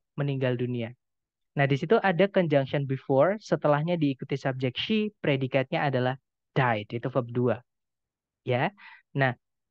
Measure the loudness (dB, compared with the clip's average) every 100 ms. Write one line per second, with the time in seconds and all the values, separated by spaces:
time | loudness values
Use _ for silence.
0 | _ -6 -4 -2 0 0 -2 -4 -6 -12
1 | _ _ _ _ _ 0 2 2 2 2
2 | 4 2 2 2 2 2 2 -2 -4 -6
3 | 0 4 4 0 -2 0 2 2 0 0
4 | 0 -2 -6 -4 -4 -4 -4 -4 -2 -2
5 | -2 -4 -2 -2 0 -2 -2 -2 0 0
6 | -2 -4 _ _ _ 0 0 0 -4 -6
7 | -4 -4 -2 0 0 -2 -8 _ _ _
8 | _ _ _ _ -4 -2 -2 -4 -18 -20
9 | _ -2 0 -2 _ _ _